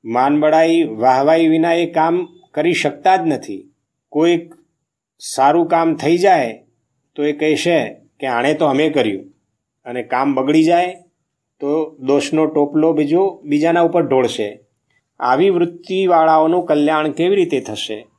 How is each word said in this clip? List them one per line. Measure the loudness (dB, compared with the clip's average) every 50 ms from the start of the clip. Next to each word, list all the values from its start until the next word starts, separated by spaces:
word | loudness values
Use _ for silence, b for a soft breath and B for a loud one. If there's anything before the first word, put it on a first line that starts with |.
| _
માન | -2 0 0 2 2 2 2
બળાઈ, | 2 2 2 2 2 2 2 0 0
વાહવાઈ | -2 -4 0 2 2 2 4 2 2 2 4 4 2
વિના | 2 2 2 0 0
એ | 0 -2
કામ | -2 -2 0 0 0 0 -2 -4 -6 -14 -20 _ _ _
કરી | -4 -2 -2 -2
શકતા | 0 -2 -4 -4 -2 0 0 2
જ | 2 0
નથી. | -2 -4 -4 -6 -12 -14 -14 -14 _ _ _ _ _ _ _ _ _
કોઈક | -2 0 2 2 2 0 -4 -10 -20 _ _ _ _ _ _ _ _ _ _ _ _ _
સારું | -16 -12 -2 2 2 4 4 2 0 0
કામ | 0 0 0 0 -2
થઈ | -2 0 0 0 2
જાય | 2 2 2 2 0 -4 -6 -12 _ _ _ _ _ _ _ _ _ _ _
તો | -6 -4
એ | -4
કહેશે | -4 -2 0 -2 0 0 0 0 0 0 0 -2 -10 -16 _ _ _ _
કે | -6 -4
આણે | -2 0 0 0 0
તો | 0 0
અમે | 0 2 0 0 0
કર્યું, | 0 0 -2 -2 -4 -6 -12 -16 _ _ _ _ _ _ _ _ _ _ _
અને | -12 -10 -10 -8
કામ | -4 -4 -2 -2 0 -2
બગડી | -2 -2 2 2 2 2
જાય | 4 2 0 0 -2 -6 -14 -20 _ _ _ _ _ _ _ _ _ _ _
તો | -6 -4 -2 -2 -4 -6 -8 -12
દોષનો | -2 0 0 0 0 0 0 0 0
ટોપલો | 0 0 0 -2 0 0 0 2 2 2
બીજો | 0 0 0 0 0 0 0 -2 -8 -8
બીજાના | -4 -2 0 0 2 2 2
ઉપર | 2 2 2 0 0 2
ઢોળશે. | 2 2 0 0 -2 -4 -6 -8 -8 -12 _ _ _ _ _ _ _ _ _ _ _ _
આવી | -2 0 2 2 2 2
વૃત્તિવાળાઓનું | 2 0 -2 -4 -4 -12 -12 -6 -4 -2 0 2 2 2 4 4 4 4 2 2 0 -2 0
કલ્યાણ | 0 0 0 2 0 0 0 -2 -4
કેવી | -4 -2 -2 0 2
રીતે | 0 0 0 -2 -6
થશે? | -6 -6 -10 -10 -10 -10 -12 -12 -14 _ _